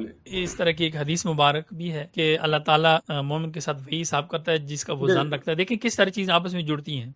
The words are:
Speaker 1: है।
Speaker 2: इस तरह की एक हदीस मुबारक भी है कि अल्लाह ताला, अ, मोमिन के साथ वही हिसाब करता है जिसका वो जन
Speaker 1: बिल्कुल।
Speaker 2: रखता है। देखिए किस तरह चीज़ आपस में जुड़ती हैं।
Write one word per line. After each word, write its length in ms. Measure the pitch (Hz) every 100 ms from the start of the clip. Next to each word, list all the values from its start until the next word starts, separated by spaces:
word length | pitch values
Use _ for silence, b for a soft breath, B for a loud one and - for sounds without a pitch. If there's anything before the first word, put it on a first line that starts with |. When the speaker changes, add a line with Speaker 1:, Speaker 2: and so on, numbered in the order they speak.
| 110
Speaker 1:
है। 360 | - - 190
Speaker 2:
इस 160 | 175 -
तरह 140 | 170
की 120 | 160
एक 120 | 165 156
हदीस 300 | 147 170 180
मुबारक 400 | 156 143 151 156
भी 140 | 165 175
है 220 | 156 147
कि 200 | - 160
अल्लाह 260 | 156 156 151
ताला, 360 | 151 151 160 160
अ, 260 | - 147
मोमिन 280 | 139 156 160
के 100 | 160
साथ 140 | 147
वही 220 | 143 135 160
हिसाब 300 | 165 147 151
करता 260 | 165 160
है 140 | 160 143
जिसका 280 | 147 -
वो 140 | 147 135
जन 60 |
Speaker 1:
बिल्कुल। 180 | - 147
Speaker 2:
रखता 200 | 147 151
है। 40 | 160
देखिए 200 | 185 226
किस 200 | 233 220
तरह 140 | 196
चीज़ 200 | 190 185
आपस 240 | 170 180
में 120 | 180 156
जुड़ती 300 | 147 147 143
हैं। 180 | 117